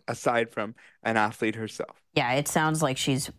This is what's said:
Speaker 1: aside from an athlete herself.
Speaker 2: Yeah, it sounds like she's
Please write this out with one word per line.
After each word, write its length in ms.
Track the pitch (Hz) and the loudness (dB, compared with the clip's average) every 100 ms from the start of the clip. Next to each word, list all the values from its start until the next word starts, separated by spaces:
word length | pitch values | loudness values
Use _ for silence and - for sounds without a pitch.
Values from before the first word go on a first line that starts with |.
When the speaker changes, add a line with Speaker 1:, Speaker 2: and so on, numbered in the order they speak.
| - | -8
Speaker 1:
aside 420 | 120 - 117 113 | -4 0 2 0
from 240 | - 107 - - _ | -2 -8 -8 -20 _
an 120 | - 113 | 0 2
athlete 400 | 107 113 110 110 | 2 2 -2 -2
herself. 460 | 110 - - - _ - | -6 -6 -10 -10 _ -2
Speaker 2:
Yeah, 180 | 123 | 0
it 140 | 131 147 | 0 2
sounds 340 | 175 156 156 | 2 2 2
like 160 | 151 131 | 0 0
she's 320 | - 135 - | 0 0 -2